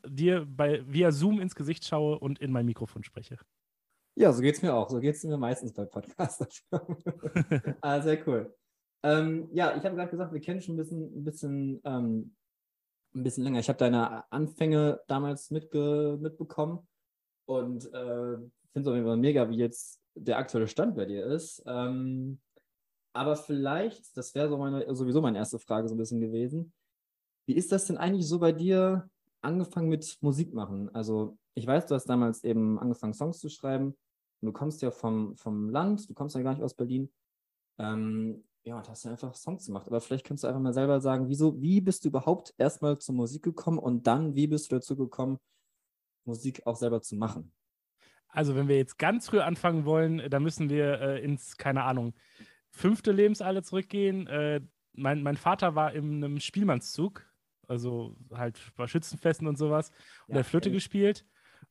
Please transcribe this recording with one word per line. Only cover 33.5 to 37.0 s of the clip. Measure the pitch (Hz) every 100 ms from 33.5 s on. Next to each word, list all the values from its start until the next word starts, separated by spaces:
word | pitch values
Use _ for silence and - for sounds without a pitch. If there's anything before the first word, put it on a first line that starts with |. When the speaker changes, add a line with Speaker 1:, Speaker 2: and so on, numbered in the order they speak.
| - 139 135 139 139 _ _ _ _
Speaker 2:
Und | 107
du |
kommst | 101 147 151
ja | 131
vom, | - 110 110 107 104
vom | - 104 107
Land, | 127 185 208 208
du |
kommst | - 147 135
ja |
gar | 127
nicht | 135
aus | 131
Berlin. | - 123 127